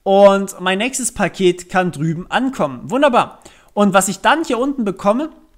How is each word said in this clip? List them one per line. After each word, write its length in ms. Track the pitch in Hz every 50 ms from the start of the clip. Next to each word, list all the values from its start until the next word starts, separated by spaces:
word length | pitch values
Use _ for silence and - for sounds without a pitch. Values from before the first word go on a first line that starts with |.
Und 580 | _ 196 196 196 202 196 196 196 196 190 - -
mein 200 | 185 185 190 196
nächstes 320 | 220 262 262 - 247 -
Paket 580 | - - 202 170 - - 190 175 175 180 - -
kann 220 | - 185 185 180
drüben 340 | - 139 156 165 160 165 185 -
ankommen. 580 | - 208 254 269 262 - 165 143 131 120 - 135
Wunderbar. 540 | 220 262 302 285 240 220 143 113 - _ _ - _ _ _ _ _
Und 180 | 208 208 202 180
was 140 | 196 190
ich 140 | 208 190 -
dann 220 | - 214 285 320 330
hier 140 | - 254
unten 260 | 226 254 285 277 269 220
bekomme 460 | 202 180 - - 202 214 247 311 311 - - _ _ _